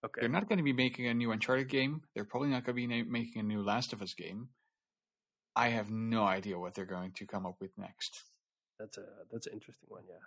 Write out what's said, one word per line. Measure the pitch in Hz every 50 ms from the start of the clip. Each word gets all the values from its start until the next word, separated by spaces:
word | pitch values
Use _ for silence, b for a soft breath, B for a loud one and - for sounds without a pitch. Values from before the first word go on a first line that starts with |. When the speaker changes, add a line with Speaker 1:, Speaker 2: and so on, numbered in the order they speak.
| -
Speaker 1:
Okay. | 113 - 117
Speaker 2:
They're | 117 120
not | 135 175 214 -
gonna | 220 185 151
be | 143 131
making | 123 127 127 123 - 123 120
a | 117
new | 120 120 117
Uncharted | 113 107 107 - 127 131 135 131
game. | 135 135 131 135 151 156 139 _ _
They're | - 104
probably | - - 123 139 143
not | 135 123 123
gonna | - 123
be | 123 123
na-, | 120 120 117 117 -
making | 120 117 117 117 - 110
a | 107
new | 107 107 104 101
Last | 101 101 117 123 - -
of | 101
Us | 101 90 -
game. | - 90 - 92 104 123 135 _ _ _ _ _ _ _ _ _ _ _ _ _ _ _ _ _ _ _ _ _
I | 117 120 120
have | 117 113 104 101
no | 110 110 113 113 113 113 107
idea | 98 92 95 95 104 95 87
what | 90 90 92
they're | - 95
going | 92 95 90 90 92 92
to | - 101
come | - - 101 95
up | 92 90 _
with | 98 95 _ -
next. | 98 92 95 _ - - - - - - - _ _ _ _ _ _ _ _ _
Speaker 1:
That's | - - - -
a, | 101 - - - - _
that's | - 113 - -
an | -
interesting | 107 - - - _ _ -
one, | 101 92 90 95
yeah. | 87 80 -